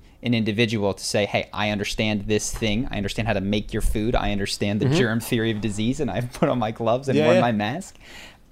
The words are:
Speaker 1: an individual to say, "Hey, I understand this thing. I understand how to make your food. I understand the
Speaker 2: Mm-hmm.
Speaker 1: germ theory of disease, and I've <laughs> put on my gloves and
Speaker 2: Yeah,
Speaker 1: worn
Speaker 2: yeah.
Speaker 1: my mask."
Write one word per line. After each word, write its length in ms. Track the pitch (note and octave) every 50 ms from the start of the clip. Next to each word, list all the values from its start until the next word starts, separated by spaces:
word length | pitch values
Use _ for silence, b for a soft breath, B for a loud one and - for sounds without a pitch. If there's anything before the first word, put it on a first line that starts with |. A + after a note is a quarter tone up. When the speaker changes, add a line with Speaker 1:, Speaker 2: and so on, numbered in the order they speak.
| b b b b
Speaker 1:
an 120 | - B2 A#2+
individual 580 | A2+ G#2+ A2 G2+ A2 A#2+ G#2+ A#2+ G#2 G2+ G2 F#2
to 80 | - -
say, 200 | - - G#2+ G2+
"Hey, 220 | - - G#2+ - -
I 180 | - F#2+ G#2 G#2
understand 560 | G#2 G2 G2+ - - - A2 G#2+ G#2+ G2+ G2
this 260 | G#2 G#2+ G#2 - -
thing. 340 | - - A2+ G#2+ G#2 A#2 C3+ -
I 60 | G#2+ G#2
understand 280 | G2 G2 - - G#2+
how 80 | A#2 G2+
to 60 | F#2+
make 320 | F#2+ G2+ G#2 G#2+ - -
your 100 | - G#2
food. 320 | - - - A2 G#2+ A#2+ C3
I 160 | - F#2+ G#2
understand 480 | G#2 G2 G2+ - - - G#2+ G2+ G#2 G#2+
the 60 | D3
Speaker 2:
Mm-hmm. 80 | B2+ D3 E3+
Speaker 1:
germ 220 | B2 G#2+ A2+ A#2
theory 300 | - - B2+ A2+ A2 A2+
of 100 | G#2+ G#2
disease, 380 | A2+ G#2+ G2 G#2 G#2+ B2 C3+ D3+
and 100 | C#3+ G2+
I've 220 | F2+ A#2 B2 B2
<laughs> 80 | - -
put 80 | E3+ C#3+
on 100 | B2 B2
my 120 | G#2+ A2+
gloves 360 | A2+ - A#2 A2+ A#2+ C3 C#3 C3+
and 80 | B2+ D3
Speaker 2:
Yeah, 60 | D#3
Speaker 1:
worn 120 | D#3 F3+
Speaker 2:
yeah. 40 | F#3
Speaker 1:
my 100 | A#2+ B2
mask." 440 | A2 G#2 G#2 G#2+ C#3 F#3 - - - B B B B B B B B B B -